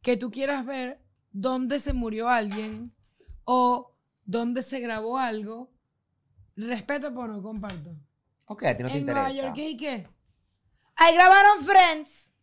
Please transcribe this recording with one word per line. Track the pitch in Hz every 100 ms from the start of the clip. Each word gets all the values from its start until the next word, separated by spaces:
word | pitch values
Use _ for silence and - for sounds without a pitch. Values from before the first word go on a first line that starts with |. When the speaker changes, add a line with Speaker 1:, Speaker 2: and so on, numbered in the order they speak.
Speaker 1:
que | - 233
tú | 240
quieras | 233 269 277
ver | 247 269 254 285 _ _ _
dónde | 196 247 262 254 285
se | -
murió | 254 226 214 233
alguien | 240 208 202 214 220 240 _ _ _ - -
o | - 254 247 247 247 _ _ _
dónde | 202 226 240 247
se | 254 269
grabó | 233 220 226 254
algo, | 254 214 208 226 254 _ _ _ _ _ _ _ - -
respeto, | 226 233 - 285 285
pero | 247 240
no | 208
comparto. | 202 220 208 180 156 156 _ _ _ _ _
Speaker 2:
Ok, | 208
a | 170 113
ti |
no | 123
te | -
Speaker 1:
En | 277
Nueva | 277 269
Speaker 2:
interesa. | 269 262
Speaker 1:
York, | 254 311
¿y | 240
qué? | 302 220 175 _ _ _ _ _ _ _ _ -
Ahí | 330
grabaron | 339 370 392 403 415
Friends. | 294 381 349 311 285 - - _